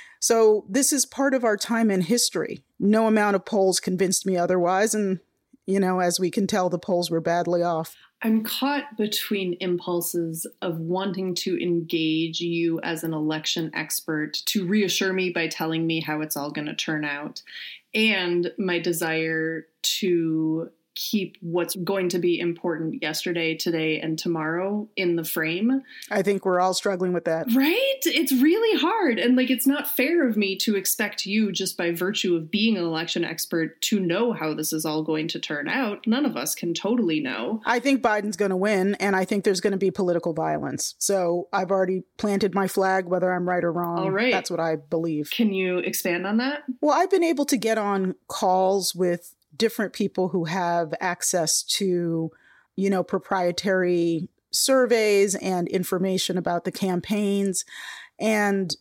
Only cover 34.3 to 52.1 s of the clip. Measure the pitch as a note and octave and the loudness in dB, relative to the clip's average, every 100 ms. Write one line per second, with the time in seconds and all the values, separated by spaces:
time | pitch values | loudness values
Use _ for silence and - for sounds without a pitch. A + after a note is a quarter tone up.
34.3 | E3 D#3 D#3 D#3 D#3+ D#3+ D#3 D#3 D#3 E3 | 0 -2 -2 -4 -2 -2 -2 -2 -2 -2
35.3 | - - D3 D3 B3 A#3 G3+ - B3 C#4 | -6 -6 -6 -2 -2 -2 -2 0 2 0
36.3 | D3 C3 - E3+ E3 G3 B3 F3+ D#3 C3 | -2 -4 -4 -4 -2 0 0 2 0 -2
37.3 | G2+ B2 A3 - B3 C4+ C4+ A#3+ G#3 G#3 | -4 -4 -4 0 0 2 2 2 0 -2
38.3 | - G3+ F#3 G3+ G3 F#3+ G3+ G3+ F#3+ F#3 | -2 0 0 2 2 2 0 0 0 0
39.3 | G#3 G#3+ F#3 G#3 F#3+ F#3+ F3 F#3 E3+ E3+ | 0 2 2 0 2 0 0 0 0 0
40.3 | D#3 D#3+ D#3 D3 C#3 - - - G3 F3 | -2 -2 -2 -4 -6 -8 -4 0 2 2
41.3 | F3 - G3+ F#3 F#3+ F#3 F#3 - - G#3+ | 0 -2 -2 0 2 2 0 -6 -4 -2
42.3 | G3 G3 G3 F#3 - F#3+ F#3+ F3 F3+ F3+ | 2 2 2 0 2 2 2 0 0 2
43.3 | F3+ F3 F3+ E3+ E3 F3 E3+ F#3+ G3 B3+ | 0 0 0 0 0 -2 -2 0 0 2
44.3 | F#3+ - E3 E3 D#3 D3 E3 E3 D3+ D3 | 0 -2 -2 -2 -2 -4 -2 -2 -2 -4
45.3 | - A3 F#3+ F#3 F3+ - - F#3 F3 F#3 | 0 2 2 0 -2 -2 -4 -2 -2 0
46.3 | A3 C4 D4 - B3+ D4 C#4+ F#4+ F#4+ E4 | 0 0 -4 -8 -2 2 2 4 4 2
47.3 | C#4 C#4+ A#3+ A3 A3 G3+ G3 F#3 - - | 2 0 0 0 0 0 0 0 -4 -10
48.3 | - G3 F#3 F#3 G3 F#3 F3 F3+ F3 - | -2 2 4 4 2 0 0 0 0 -6
49.3 | - _ C#3+ A3+ - F#3+ - G3 - F#3 | -20 _ -2 0 0 -4 -2 -2 0 0
50.3 | F#3+ E3 F#3+ F3 E3+ D#3+ D#3+ F3+ F3 - | 0 -2 -2 0 0 -2 -2 -4 -2 -2
51.3 | F3+ D3+ - - - G3 F3 E3+ | 0 0 -2 -2 -2 0 0 0